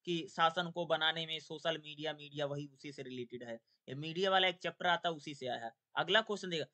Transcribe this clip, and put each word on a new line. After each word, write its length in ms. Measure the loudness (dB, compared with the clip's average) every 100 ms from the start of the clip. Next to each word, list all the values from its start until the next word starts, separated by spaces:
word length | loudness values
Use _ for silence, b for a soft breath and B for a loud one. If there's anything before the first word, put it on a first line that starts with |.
कि 120 | -4 -2 -2
शासन 400 | 4 4 4 -2
को 140 | -2 0
बनाने 380 | 2 2 2 -4
में 120 | -8
सोशल 380 | -8 -4 -2 -2
मीडिया, 340 | -6 -6 -6
मीडिया 340 | -6 -8 -4 -2
वही 200 | -2 -6
उसी 260 | -10 -12
से 100 | -10
रिलेटेड 400 | -8 -8 -8 -8
है, 100 | -8 -10 _ _ -10
ये 60 |
मीडिया 360 | -6 -4 0 4
वाला 180 | 6 4
एक 100 | 2
चैप्टर 280 | -4 0 2
आता 220 | 2 2
है 60 |
उसी 200 | -2 -8
से 120 | -6 -4
आया 180 | -4
है। 60 | -6 -12 _ -2
अगला 240 | 4 4
क्वेश्चन 300 | 4 -2 -2
देखिएगा, 160 | -4 -4